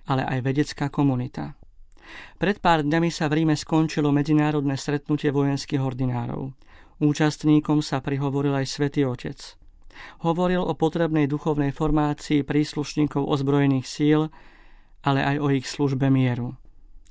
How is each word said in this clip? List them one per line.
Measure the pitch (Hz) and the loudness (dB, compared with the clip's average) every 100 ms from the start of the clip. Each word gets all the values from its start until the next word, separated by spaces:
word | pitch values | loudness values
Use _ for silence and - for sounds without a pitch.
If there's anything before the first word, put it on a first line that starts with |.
| - | -4
ale | 131 - | -2 -2
aj | 131 | -2
vedecká | 123 131 147 - 143 | -2 0 -2 -2 -4
komunita. | - 143 127 127 - 147 - - - - - - - - - | 0 2 2 -4 -8 -12 -14 -20 -20 -20 -20 -20 -20 -16 -4
Pred | 170 202 | -2 2
pár | 180 165 | 2 4
dňami | 147 165 170 | 4 2 0
sa | - 151 | 0 0
v | 151 | 2
Ríme | 160 147 | 2 0
skončilo | - 160 160 - 147 | 2 2 2 2 2
medzinárodné | 143 147 151 151 151 143 135 | 2 2 2 2 0 -2 -2
stretnutie | - 143 - 147 151 | -4 -4 -2 -2 0
vojenských | 139 139 139 - 147 | 0 0 -2 -2 -4
ordinárov. | 131 127 131 123 120 - 135 - - - - - | -2 -2 -4 -4 -6 -6 -8 -12 -20 -20 -18 -2
Účastníkom | 151 147 156 - 151 151 151 151 | 0 2 0 0 4 4 4 0
sa | 151 135 | 0 -4
prihovoril | 135 139 143 139 143 | -4 -4 -2 -2 0
aj | 139 135 | 0 -2
Svätý | - 143 147 135 | -2 -2 0 -2
Otec. | 123 - - - - - - - - - - | -2 -8 -12 -16 -20 -20 -20 -20 -20 -20 -6
Hovoril | 165 165 180 180 | -2 0 0 0
o | 185 151 | -2 0
potrebnej | 160 165 165 156 | 0 2 0 2
duchovnej | 143 147 165 147 143 | 2 0 -2 0 -2
formácii | - 156 151 147 147 - 151 | 0 0 2 0 -2 0 0
príslušníkov | 139 147 151 - 143 - 147 143 | 2 0 0 -4 -4 -2 0 0
ozbrojených | 139 147 139 143 139 135 123 | 0 0 2 2 4 2 -2
síl, | - 147 151 156 - - - - - - - | -2 2 2 0 -6 -20 -20 -20 -20 -20 -6
ale | - 139 | -2 0
aj | 139 143 | 0 0
o | 147 | 2
ich | 139 | 0
službe | 127 - 143 135 139 | -2 -2 0 2 2
mieru. | 135 127 117 120 127 - - - - - | 4 2 0 -6 -10 -18 -20 -20 -20 -14